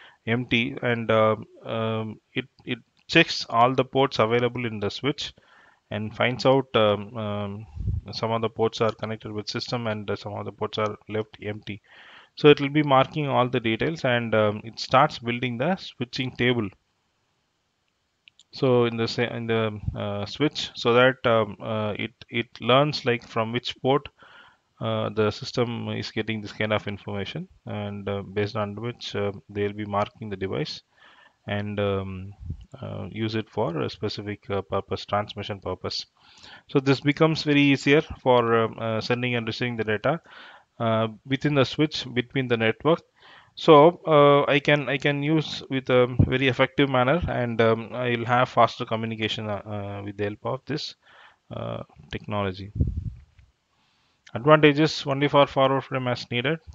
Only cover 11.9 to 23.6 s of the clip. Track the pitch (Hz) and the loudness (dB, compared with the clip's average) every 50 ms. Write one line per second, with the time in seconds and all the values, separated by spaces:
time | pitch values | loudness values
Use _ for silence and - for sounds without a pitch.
11.9 | - - - - - - - _ _ - - 147 147 143 143 139 143 156 151 147 | -20 -20 -20 -20 -20 -20 -20 _ _ 4 6 6 6 6 4 -2 0 0 2 4
12.9 | 135 131 135 - - 156 147 139 131 120 127 127 127 123 110 113 113 107 123 143 | 4 4 4 2 -2 -6 -4 0 0 0 0 0 0 -2 0 0 0 0 -2 -2
13.9 | 170 160 - 131 123 120 117 113 107 110 107 104 104 107 - 113 110 - - - | -4 -2 -2 0 0 0 0 0 2 2 2 2 0 -4 -8 -12 -14 -12 -4 2
14.9 | - 131 147 151 - - 120 117 120 120 131 127 120 117 135 165 190 - - - | 4 4 4 4 0 -4 -6 -6 -6 -4 -4 -6 -4 -2 -2 -2 -2 -4 -6 -12
15.9 | - - - - - - 131 127 - - 123 123 127 120 107 95 - _ _ _ | -10 -10 -10 -8 -6 -6 -6 -6 -2 0 0 2 2 0 -2 -4 -6 _ _ _
16.9 | _ _ _ _ _ _ _ _ _ _ _ _ _ _ _ _ _ _ _ _ | _ _ _ _ _ _ _ _ _ _ _ _ _ _ _ _ _ _ _ _
17.9 | _ _ _ _ _ _ _ - _ _ _ _ - - 139 131 123 120 120 117 | _ _ _ _ _ _ _ -20 _ _ _ _ -8 -2 0 2 4 4 4 2
18.9 | 117 113 113 113 - - 120 113 - 120 117 113 113 113 110 110 107 104 - - | 0 -2 -2 -2 -2 -2 -4 -4 -4 -6 -4 -2 -2 0 0 -2 -4 -6 -8 -8
19.9 | - 113 107 104 101 101 101 - - - 147 151 - - - - - - - 123 | -6 -6 -6 -6 -6 -6 -6 -8 -4 -2 -2 -2 -2 -4 -10 -10 -8 -4 0 2
20.9 | 117 123 127 131 127 - - 123 113 113 107 104 95 - - 120 110 107 107 107 | 4 6 6 4 4 2 0 2 2 2 2 0 -4 -10 -8 -6 -4 -4 -4 -4
21.9 | 101 - 110 110 _ - - - - 117 113 _ - - 117 117 123 135 143 - | -6 -6 -8 -8 _ -14 -16 -8 -6 -6 -6 _ -10 -6 0 2 4 4 4 2
22.9 | - - - 127 120 117 - - - 117 110 113 117 120 | -2 -4 -2 -2 -2 -2 -4 -6 -4 -4 -2 -2 -4 -6